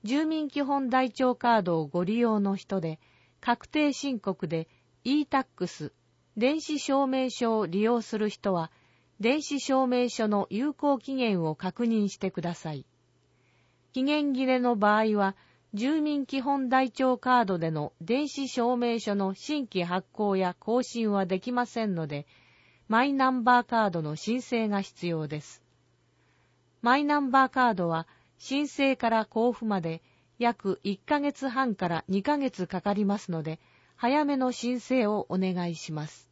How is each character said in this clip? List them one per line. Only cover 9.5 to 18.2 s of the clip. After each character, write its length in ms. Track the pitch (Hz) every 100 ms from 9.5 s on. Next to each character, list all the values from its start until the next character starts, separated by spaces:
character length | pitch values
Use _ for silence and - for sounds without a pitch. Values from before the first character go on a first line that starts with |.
| 285
証 280 | - 262 254
明 240 | 247 247
書 180 | - 220
の 180 | 208 -
有 240 | 202 285
効 240 | 277 294 269
期 160 | -
限 300 | 269 240 190
を 100 | 160
確 300 | 156 185 -
認 240 | 233 226 202
し 100 | -
て 120 | 190
く 120 | 185
だ 120 | 170
さ 200 | 170 165
い。 100 | 147 - _ _ _ _ _ _ _ _ _ _
期 100 | -
限 300 | 269 302 294
切 100 | 262
れ 140 | 262 254
の 180 | 247 226
場 220 | 208 208
合 180 | 220 208
は、 180 | 196 - _ _ _
住 300 | 202 254 311
民 240 | 302 294 269
基 160 | 269
本 260 | 254 277 254
台 220 | 262 262
帳 260 | - 262 247
カ 240 | 254 247
ー 40 | 208
ド 120 | 180
で 120 | 160
の 240 | 156 147 _
電 260 | 165 247